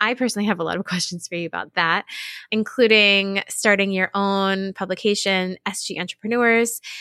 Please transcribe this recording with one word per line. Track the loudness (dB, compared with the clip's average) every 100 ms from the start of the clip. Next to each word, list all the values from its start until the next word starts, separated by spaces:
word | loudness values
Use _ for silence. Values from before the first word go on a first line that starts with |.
I | -2
personally | 0 -2 0 -2
have | 0
a |
lot | -2 -4
of |
<laughs> | -2
questions | -4 -4 -8 -8
for |
you | -8 -6
about | -6 -4
that, | -2 0 0 -4 -12 -14 -14 -6
including | -4 -2 2 6 6 6 4 2 -2 -6
starting | -2 2 4 2
your | 0 0
own | 0 0 2 2 0 -4
publication, | -6 -6 -2 0 0 0 0 -2 -4 -8
S | -8
G | -8 -8
Entrepreneurs, | -8 -8 -2 2 4 4 2 -4 -12 -16